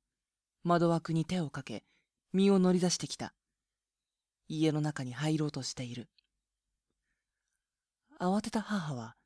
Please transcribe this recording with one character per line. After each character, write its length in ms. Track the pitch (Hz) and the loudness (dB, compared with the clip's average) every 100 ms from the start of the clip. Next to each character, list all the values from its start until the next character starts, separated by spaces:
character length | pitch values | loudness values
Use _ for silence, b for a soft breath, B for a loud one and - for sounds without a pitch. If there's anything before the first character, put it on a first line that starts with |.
| _ _ _ _ _ _ | _ _ _ _ _ _
窓 280 | 175 170 170 | 2 4 4
枠 220 | 165 - | 2 0
に 120 | 160 | -2
手 160 | 156 185 | 0 -2
を 100 | 151 | -4
か 120 | - | -6
け、 240 | - 104 - _ _ _ _ | -10 -12 -14 _ _ _ _
身 180 | 185 196 | 2 4
を 80 | 196 | 6
乗 140 | 185 | 6
り 80 | 180 | 4
出 100 | 175 | 2
し 80 | - | 0
て 80 | - | -4
き 100 | - | -8
た。 180 | 120 _ _ _ _ _ _ _ _ _ _ _ - | -10 _ _ _ _ _ _ _ _ _ _ _ -8
家 240 | 160 160 | 0 2
の 80 | 151 | 2
中 240 | 151 147 | 0 -4
に 80 | 127 | -8
入 260 | 123 151 156 | -4 0 0
ろ 80 | 151 | 0
う 40 | |
と 100 | 143 | -4
し 120 | 123 | -8
て 100 | - | -8
い 100 | 123 | -10
る。 160 | 120 - _ _ _ _ _ _ _ _ _ _ _ _ _ _ _ _ _ _ _ _ 294 | -10 -14 _ _ _ _ _ _ _ _ _ _ _ _ _ _ _ _ _ _ _ _ -4
慌 220 | 180 202 | 0 0
て 100 | 214 | 0
た 100 | 226 | -4
母 340 | 202 208 151 | -2 -4 -2
は 220 | 127 113 - | -6 -8 -14